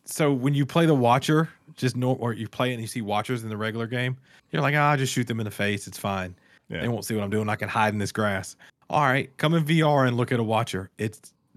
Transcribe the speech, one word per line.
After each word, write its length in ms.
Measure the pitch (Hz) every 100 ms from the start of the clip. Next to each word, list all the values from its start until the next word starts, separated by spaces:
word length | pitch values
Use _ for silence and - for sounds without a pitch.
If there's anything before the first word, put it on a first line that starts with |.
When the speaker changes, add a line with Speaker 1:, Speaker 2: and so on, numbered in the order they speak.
Speaker 1:
so 260 | - - 151
when 180 | 135 131
you 140 | 143 139
play 180 | 165
the 100 | 165
Watcher, 540 | 143 117 127 - 156 160 - - -
just 200 | 131 113
nor-, 220 | 127 127
or 140 | 120
you 120 | 110 110
play 260 | - 127
it 20 |
and 80 | 123
you 40 | 110
see 140 | 120
Watchers 420 | 101 104 107 123
in 60 | 110
the 80 | 104
regular 300 | 110 113 113
game, 320 | 123 127 127 _ - _
you're 100 | 156
like, 140 | 139
"Ah, 220 | 147 147 147
just 180 | 131
shoot 120 | - 117
them 140 | 117
in 40 |
the 60 | 107
face, 360 | - 101 101 -
it's 100 | -
fine. 380 | 104 98 92 90 _ _ -
Speaker 2:
Yeah. 140 | 85
Speaker 1:
They 60 | 117
won't 180 | 113 -
see 80 |
what 100 | 110
I'm 60 | 98
doing. 180 | 107 107
I 80 | 104
can 140 | 98
hide 240 | 117 107
in 40 | 107
this 140 | 98
grass." 440 | - 104 95 92 - - _ -
All 100 | -
right, 340 | 139 135 - -
come 160 | 156
in 100 | 165
V 160 | 147 160
R 240 | 151 143
and 140 | 131 120
look 120 | 120
at 80 | 123
a 40 |
Watcher. 460 | 110 110 113 92 95 -
It's, 340 | 107 - - _ _